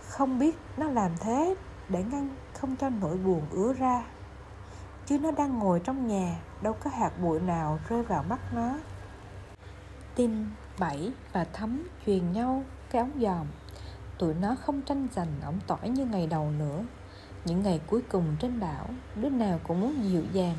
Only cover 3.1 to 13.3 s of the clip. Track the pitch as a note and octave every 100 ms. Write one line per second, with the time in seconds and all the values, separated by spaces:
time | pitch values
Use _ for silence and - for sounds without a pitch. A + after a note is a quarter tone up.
3.1 | F3+ F#3+ F3 D3+ E3 G#3+ B3+ B3+ B3 A#3
4.1 | - - - - - - - - - -
5.1 | C#4+ D#4 D4 C#4+ B3+ G3+ F3 F3 C4+ B3
6.1 | G3+ F3+ E3+ - - G#3 A3+ D4 C4+ G3
7.1 | D#3 F3 D#3+ F3+ E3+ D#3 D#3 - A#3 A#3
8.1 | F3+ F3 B3 - A#3 A#3 C#4+ D#4+ - -
9.1 | - - - - - - - - - -
10.1 | - A#3+ A3 G#3+ G#3+ - - F3 C#3+ F3+
11.1 | C4 - G3 E3 - A3 B3+ F4 - -
12.1 | G3 F3 F#3+ B3 C4 C4+ - - B3+ B3
13.1 | D4 A3+